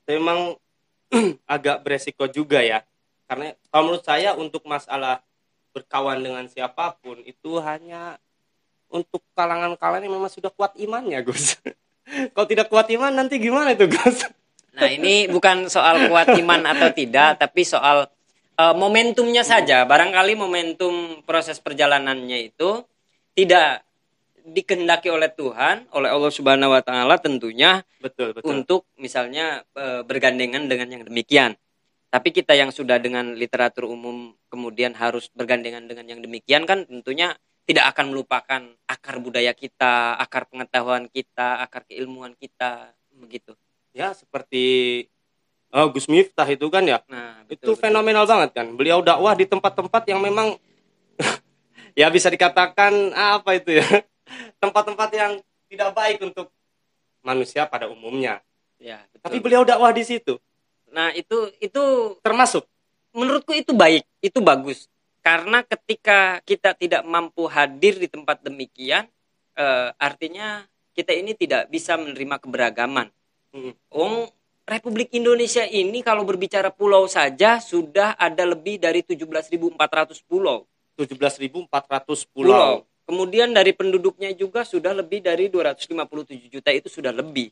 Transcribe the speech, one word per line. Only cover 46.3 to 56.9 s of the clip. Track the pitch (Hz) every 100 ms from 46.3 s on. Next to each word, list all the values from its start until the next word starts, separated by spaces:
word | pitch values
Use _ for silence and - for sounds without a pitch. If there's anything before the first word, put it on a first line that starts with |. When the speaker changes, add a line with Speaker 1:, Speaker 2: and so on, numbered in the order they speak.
| -
Speaker 1:
itu | 143 139 151
kan | 190
ya. | 180 120 _
Speaker 2:
Nah, | 127 120 110
Speaker 1:
Itu | 110 -
Speaker 2:
betul, | 220
betul. | 220
Speaker 1:
fenomenal | 220 220 220 214
banget | 208 220 143
kan. | 120 117
Beliau | 120 151 170
dakwah | 170 160 190
di | 185
tempat-tempat | 190 190 196 - 180 226
yang | 226 190
memang | 202 208 220 - _ _ _ _ _
<laughs> | - - - _ _ _ _ -
ya | - 156
bisa | 170 180
dikatakan | 170 175 180 180 - 202 202 196
apa | 175 202 202 196
itu | 185 180 156
ya? | - 208 - _
<laughs> | _ 262 226 _
Tempat-tempat | 196 202 208 202 214
yang | 214 208 196 _ _ _
tidak | 196 196
baik | 202 214 208
untuk | 190 180 165 _ _ _ _